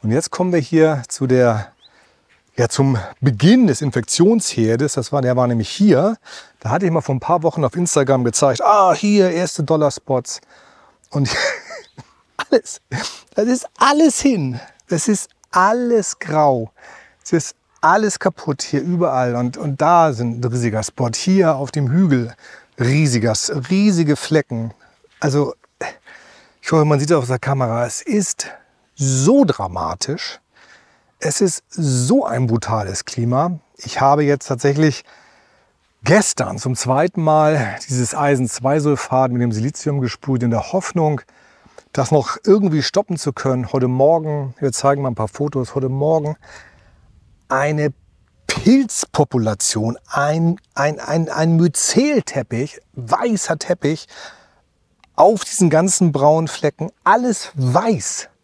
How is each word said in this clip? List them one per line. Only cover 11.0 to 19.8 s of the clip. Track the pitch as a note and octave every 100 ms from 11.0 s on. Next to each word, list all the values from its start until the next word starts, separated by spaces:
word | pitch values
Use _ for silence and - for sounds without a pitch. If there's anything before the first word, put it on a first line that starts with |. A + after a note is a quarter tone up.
| _
Und | D3 C3+ - C#5 - - D#5+ -
<laughs> | - - _ _ -
alles, | - C#4+ - - _ A#2+ - - _ -
das | G#3+
ist | B3+ - -
alles | B3 D4 D#4+ -
hin. | C#4 A3 C3+ A#2+ - _ _
Das | E3+ -
ist | G3+ - _ _
alles | F#3 F#3+ A#3+ A#3+ A#3 F#3+ -
grau. | D#3 D3+ D3 B2+ A2+ _ - - - _
Es | -
ist | E3 - - _ _
alles | D#3 F#3+ G#3+ -
kaputt | F#3+ - - C#3+
hier | - C#3
überall. | C#3+ F3 E3+ C3 B2 A#2+
Und, | B2 B2+
und | D3+ C3+